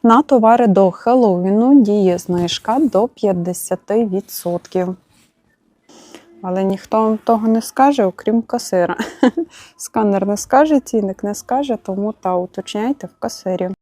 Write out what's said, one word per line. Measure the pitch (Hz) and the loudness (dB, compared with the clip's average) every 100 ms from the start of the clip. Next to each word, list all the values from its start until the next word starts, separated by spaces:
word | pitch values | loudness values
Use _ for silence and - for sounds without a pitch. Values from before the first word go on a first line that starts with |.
На | 233 233 | 4 4
товари | 294 262 220 240 240 | 4 2 4 4 4
до | 190 190 | 4 2
Хеллоуіну | 175 - 254 226 180 185 202 247 285 | 0 0 2 2 2 0 2 4 6
діє | 208 208 185 175 | 6 2 2 0
знижка | - 175 175 - - 240 | -2 -2 -2 -4 -4 0
до | 302 190 240 | 0 0 -2
п'ятдесяти | _ 208 185 175 180 - 185 _ 214 226 | _ -2 -2 -4 -8 -8 -8 _ -2 0
відсотків. | 185 - - 180 175 - 185 180 185 _ _ _ _ _ _ _ _ _ - - - _ - | -4 -8 -10 -6 -6 -6 -4 -4 -8 _ _ _ _ _ _ _ _ _ -20 -20 -20 _ -14
Але | 185 185 | -6 -2
ніхто | 190 196 - 220 | -2 -4 -2 0
вам | 220 220 | 0 0
того | - 226 226 | 0 0 2
не | 220 | 0
скаже, | 220 - 269 277 196 | -2 2 2 4 0
окрім | - - 226 | 0 -2 -2
касира. | 226 240 - 185 175 180 - - 254 285 | -2 -8 -2 0 0 -2 -8 0 0 0
<laughs> | 330 - - _ | -10 -12 -20 _
Сканер | - 233 214 196 196 | -8 -2 0 0 -2
не | 208 | -6
скаже, | - 262 311 294 | 0 2 4 2
цінник | - 226 202 190 | 0 -4 -4 -6
не | 208 202 | -8 -8
скаже, | - 254 285 220 | -4 -4 -2 -6
тому | - 190 208 | -6 -6 -6
та | 214 190 180 | -6 -4 -4
уточняйте | 180 - - 208 226 285 180 | -4 -10 -10 -6 -4 -6 -10
в | _ | _
касирі. | - - - 185 185 190 | -10 -8 -6 -4 -6 -8